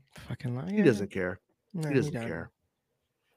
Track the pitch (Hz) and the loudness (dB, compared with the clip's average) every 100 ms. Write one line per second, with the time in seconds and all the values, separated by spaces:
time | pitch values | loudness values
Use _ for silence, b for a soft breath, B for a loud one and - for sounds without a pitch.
0 | _ - - 123 131 123 160 208 175 107 | _ -18 -12 -8 -6 -6 -2 4 6 6
1 | 101 101 90 90 _ _ _ 175 151 143 | 2 -2 -4 -4 _ _ _ -6 0 0
2 | 107 120 113 82 85 _ _ _ _ _ | 0 -2 -6 -8 -10 _ _ _ _ _
3 | _ _ _ | _ _ _